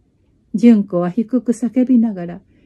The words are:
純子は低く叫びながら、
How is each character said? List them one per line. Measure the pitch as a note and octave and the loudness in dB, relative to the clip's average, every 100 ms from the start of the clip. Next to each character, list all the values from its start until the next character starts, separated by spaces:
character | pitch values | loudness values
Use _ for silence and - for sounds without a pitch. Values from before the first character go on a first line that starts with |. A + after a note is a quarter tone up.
| _ _ _ _ _ | _ _ _ _ _
純 | - A#3 G#3+ | 2 4 4
子 | G3+ F3 | 2 -4
は | F3 | -2
低 | G3+ A3 B3+ | -4 -4 -4
く | A3+ | -4
叫 | A#3 A3+ B3+ B3+ | -4 -4 -2 2
び | B3 | 2
な | A3+ | 0
が | F#3 E3+ | -4 -12
ら、 | F3+ - _ | -14 -20 _